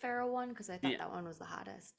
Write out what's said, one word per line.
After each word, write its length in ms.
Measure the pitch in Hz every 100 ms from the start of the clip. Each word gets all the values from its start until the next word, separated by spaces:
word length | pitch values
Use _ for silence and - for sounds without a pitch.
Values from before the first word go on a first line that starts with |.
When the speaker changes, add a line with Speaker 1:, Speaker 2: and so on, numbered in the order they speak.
Speaker 1:
Pharaoh 320 | 254 240 247
one 200 | 247 247
'cause 160 | 240 202
I 100 | 180
thought 120 | 269
Speaker 2:
Yeah. 80 | -
Speaker 1:
that 120 | -
one 120 | 175
was 140 | 170 165
the 60 |
hottest. 500 | 175 170 190 - -